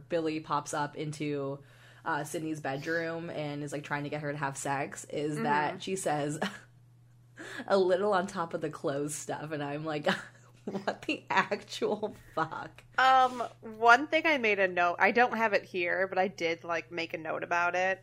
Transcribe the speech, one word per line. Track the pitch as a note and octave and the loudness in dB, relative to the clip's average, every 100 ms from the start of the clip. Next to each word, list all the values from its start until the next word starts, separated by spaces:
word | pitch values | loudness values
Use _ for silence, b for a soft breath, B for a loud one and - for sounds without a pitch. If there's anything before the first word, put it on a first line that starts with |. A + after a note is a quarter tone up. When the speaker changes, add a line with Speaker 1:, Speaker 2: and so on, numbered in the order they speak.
| - | -4
Speaker 1:
Billy | E3+ D#3+ D#3 | -2 0 -2
pops | D#3 D3 C#3+ | -2 -4 -2
up | D#3 D3 | -4 -4
into, | - D3+ D3 D3+ C#3+ C#3 C#3 b b b b | -4 -8 -4 -4 -2 -4 -6 b b b b
uh, | - D3+ | -4 -4
Sydney's | D3+ E3+ D#3 D#3 | -4 -6 -4 -4
bedroom | C#3+ C#3 D#3+ E3 E3 E3 E3+ | -4 -4 -2 -2 -2 -4 -6
and | - D3 D3 | -6 -6 -6
is, | D3 | -6
like, | D3 | -8
trying | D3 D3 | -6 -6
to | C#3+ | -4
get | D3 | -4
her | D3+ | -4
to | D3 | -4
have | C#3 C#3 | -4 -4
sex, | D3 C#3 D3+ - - | -4 -2 -4 -8 -8
is | - D3+ | -4 -4
Speaker 2:
Mm-hmm. | D3+ | -2
Speaker 1:
that | D3+ D3 D3 F#3+ | 0 2 0 -4
she | - F#3+ | -6 -4
says, | F#3 D3 D3 D3 | -2 0 -2 -4
<laughs> | G3 - - - - - - - - - - - - | -6 -8 -16 -20 -20 -20 -20 -20 -20 -18 -14 -12 2
"A | G3 | 4
little | F#3 F3+ G#3 | 4 4 2
on | F#3+ F#3+ | 2 0
top | F#3+ E3 | -4 -4
of | E3+ | -4
the | D#3+ | -6
clothes | D3+ D#3+ C#3+ D3 D3+ | -4 -4 -2 -4 -6
stuff," | - C#3 D3 | -8 -8 -6
and | D3+ | -6
I'm | C#3+ D3 | -6 -6
like, | D#3+ D3+ E3 | -4 -2 0
<laughs> | F#3+ - - - - | -2 -4 -20 -20 -16
"What | - F#3+ G#3 G3 | -10 -6 -6 -6
the | - C#4 - | -6 -6 0
actual | G#3+ F#3 G#3 - - A#3 G#3 G#3 - - - | 0 2 -2 -6 -4 -2 -2 -4 -8 -8 -4
fuck?" | D#3+ - - - - - | -4 -4 -12 -16 -6 2
Speaker 2:
Um, | C4 C4 B3+ B3+ A3+ - A3+ A3 | 6 8 6 2 -6 -8 -16 4
one | A#3 A#3+ D4+ | 8 8 8
thing | D#4+ E4 | 2 4
I | D4 | 4
made | A3+ G3+ | 4 4
a | F#3+ | 4
note, | F3+ F3 F3 | 4 2 4
I | F#3+ | 4
don't | G#3 B3 A3+ | 6 4 4
have | A3+ | 2
it | G3 | 2
here, | - F#3 F3 F3 F#3+ | 0 -2 0 0 0
but | F#3 | 2
I | F#3+ | 0
did, | - E3 E3 | 0 -2 -2
like, | E3+ E3 D#3+ | -2 -4 -4
make | F3 E3 | -6 -6
a | E3 | -6
note | D#3 D3+ | -6 -6
about | F3 F3 F3 | 0 2 2
it. | F3+ F#3 F#3+ | 2 2 0